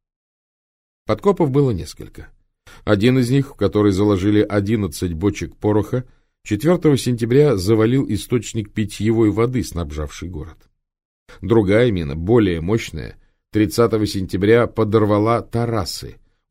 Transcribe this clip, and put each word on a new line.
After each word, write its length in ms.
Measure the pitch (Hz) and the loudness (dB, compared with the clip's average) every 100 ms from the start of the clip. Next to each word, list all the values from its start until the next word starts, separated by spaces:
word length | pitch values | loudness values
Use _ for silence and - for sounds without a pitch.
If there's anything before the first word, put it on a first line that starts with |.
| _ _ _ _ _ _ _ _ _ _ - | _ _ _ _ _ _ _ _ _ _ -6
Подкопов 440 | 107 202 190 151 | -2 0 2 2
было 200 | 135 135 | 2 0
несколько. 580 | 92 - - - - - _ _ _ - - | 0 -8 -14 -18 -18 -20 _ _ _ -20 -12
Один 340 | - 104 117 131 | 0 2 4 2
из 120 | 120 | 2
них, 220 | 139 135 | 0 -2
в 20 | |
который 380 | - 98 104 104 | -2 -2 2 2
заложили 520 | 92 104 95 101 104 104 | 2 2 2 2 2 2
одиннадцать 680 | 104 101 113 95 - 92 | 0 -2 -2 -2 -4 -6
бочек 420 | 80 101 - 85 - | -2 -2 -2 -10 -4
пороха, 480 | 104 104 98 123 127 _ _ _ | 0 0 0 -4 -8 _ _ _
четвертого 560 | - 104 147 175 156 131 | -6 -2 0 2 2 2
сентября 580 | 123 120 113 131 147 101 | 0 -2 2 4 4 2
завалил 480 | 92 110 110 131 - | 2 2 4 2 0
источник 640 | 104 - 123 - 113 101 | -4 -2 -4 -4 -8 -8
питьевой 580 | - 101 - 104 113 107 | -6 -6 -4 -2 2 2
воды, 320 | 98 120 127 | 2 -2 -2
снабжавший 640 | - 85 76 73 76 - 87 | -4 -6 -8 -8 -10 -10 -12
город. 300 | 85 78 - _ _ _ _ _ _ _ - | -12 -14 -18 _ _ _ _ _ _ _ -10
Другая 500 | 92 113 92 107 123 | 2 2 4 4 2
мина, 260 | 92 73 76 | 0 -4 -6
более 440 | 87 120 98 82 | 2 4 4 0
мощная, 560 | 82 117 - 78 57 - _ _ _ | -2 -4 -4 -12 -14 -16 _ _ _
тридцатого 540 | 107 107 - 117 110 104 | 0 0 2 2 2 -2
сентября 600 | 101 92 95 101 120 110 | -4 -6 -2 2 4 2
подорвала 760 | - 107 110 104 104 110 117 | -2 0 2 2 2 2 -2
тарасы, 760 | - 117 117 113 82 - - - _ _ - | -2 -6 -4 -4 -6 -10 -14 -18 _ _ -6